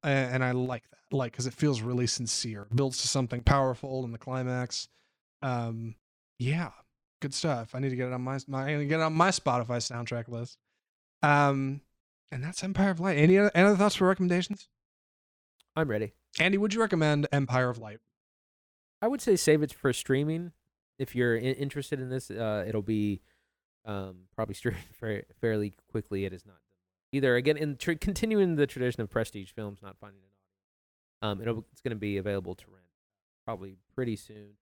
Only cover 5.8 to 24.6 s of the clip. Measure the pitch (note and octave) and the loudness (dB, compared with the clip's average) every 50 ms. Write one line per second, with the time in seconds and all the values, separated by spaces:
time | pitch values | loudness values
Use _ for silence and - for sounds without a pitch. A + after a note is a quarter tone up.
5.8 | A2+ A2+ A2+ _ _ _ _ _ _ _ _ _ B2 B2 D3 E3 F3 C#3 - - | -8 -10 -12 _ _ _ _ _ _ _ _ _ -2 -2 0 -2 -2 -4 -8 -14
6.8 | _ _ _ _ _ _ _ _ - D3 C3+ - - E3 C#3+ A#2+ A2+ A2 - B2+ | _ _ _ _ _ _ _ _ -10 -8 -8 -4 -2 -2 -2 -2 -4 -8 -6 -4
7.8 | C3+ C3+ C3 B2 B2+ B2 B2+ B2 B2 C3 C3+ C3+ C3 - C3+ C3+ C3+ C#3 D3 D3 | -2 -2 -2 -2 -4 -4 -4 -4 -4 -4 -6 -6 -6 -6 -6 -6 -4 -2 -2 -2
8.8 | D3 C#3+ D#3 D#3+ D#3+ D#3+ D#3 D#3+ E3+ F#3+ F#3 - - D3+ B2 B2 A#2+ A2+ B2 A#2+ | 0 0 0 0 0 0 4 4 4 4 4 2 0 0 0 0 0 -2 -2 -4
9.8 | A#2 - B2 A#2+ A#2+ A2+ - A#2+ A#2 A#2 A#2+ A#2 A#2+ A#2+ - _ _ _ _ _ | -4 -4 -6 -8 -6 -6 -6 -8 -8 -8 -8 -8 -8 -10 -12 _ _ _ _ _
10.8 | _ _ _ _ _ _ _ _ - D3 D3 C#3+ D3 C#3+ C#3 C3+ C3+ C3+ C#3 C#3+ | _ _ _ _ _ _ _ _ 4 4 6 6 6 4 4 2 -2 -4 -4 -8
11.8 | _ _ _ _ _ _ _ _ _ _ - C3 B2 D#3 F3+ - - F#3 G3 F3+ | _ _ _ _ _ _ _ _ _ _ -10 -8 -8 -8 -8 -6 -6 -6 0 2
12.8 | G3 G3 F#3 D#3+ F3 G3 F3+ D3 D3+ E3 F#3 G3 G3+ G#3 - E3+ F3+ G3+ G#3 F3+ | 2 2 2 0 0 0 4 6 8 8 8 8 8 6 6 6 8 8 8 6
13.8 | G3+ G#3 - - F#3 F3+ F#3+ - F#3+ F3+ F3 F3 F3+ - G#3 G3 - _ _ _ | 4 4 4 4 4 4 4 4 2 2 2 0 0 -2 -6 -12 -12 _ _ _
14.8 | _ _ _ _ _ _ _ _ _ _ _ _ _ _ _ _ _ _ _ - | _ _ _ _ _ _ _ _ _ _ _ _ _ _ _ _ _ _ _ -2
15.8 | D#3+ C#3+ A2+ G#2+ A2 G#2 _ _ _ _ - - D#3 F3+ G3+ G3+ G3+ G#3+ G3 A3+ | -2 0 0 -2 -2 -4 _ _ _ _ -2 0 2 2 4 2 2 0 2 0
16.8 | A3+ G#3+ - E3+ D#3 D3+ D3 D3 D3 D3+ - C#3+ C#3 A#2+ B2 B2+ B2+ B2 B2 A#2+ | 0 2 2 2 4 4 4 2 2 2 2 0 0 2 2 2 2 0 -2 -6
17.8 | A2 G#2+ G#2 A2+ _ _ _ _ _ _ _ _ _ _ _ _ _ _ _ _ | -10 -14 -16 -16 _ _ _ _ _ _ _ _ _ _ _ _ _ _ _ _
18.8 | _ _ _ _ - A3+ C4+ C4+ - - G3+ F3 - - D3+ D#3 D3 C#3+ - - | _ _ _ _ -2 -2 -2 -2 2 2 2 4 6 4 4 4 4 -2 -4 -2
19.8 | - C#3 A#2+ - - - C#3 C3+ C#3+ D3+ D#3+ E3 F3 F3 - _ _ _ _ _ | 0 0 0 0 0 0 0 2 2 0 -2 -4 -6 -10 -14 _ _ _ _ _
20.8 | _ _ _ _ C3+ - - B2 B2 A#2+ A#2 A2+ A#2 C3 C3 - C#3 C#3 - D3 | _ _ _ _ -10 -6 -2 0 2 2 2 2 0 -2 -2 -2 -4 -6 -6 -8
21.8 | C3+ - - C3+ C3 B2+ B2+ C3 - - G2 G2+ A2+ A2 G#2+ G#2+ F#2 G2+ G#2+ A2 | -8 -6 -6 -6 -6 -6 -6 -8 -8 -8 -8 -6 -4 -2 -2 -2 -4 -2 -4 -4
22.8 | G2+ G2+ A2 G#2+ G#2 G#2 G2+ F#2 _ _ _ _ _ _ _ _ _ _ _ _ | -2 -2 -2 0 0 0 -2 -4 _ _ _ _ _ _ _ _ _ _ _ _
23.8 | _ A2+ G#2 G2 F#2+ F#2+ F#2 F2+ F#2 _ _ - A2+ G#2+ G2 - | _ -10 -10 -8 -8 -10 -14 -18 -20 _ _ -6 -6 -6 -6 -4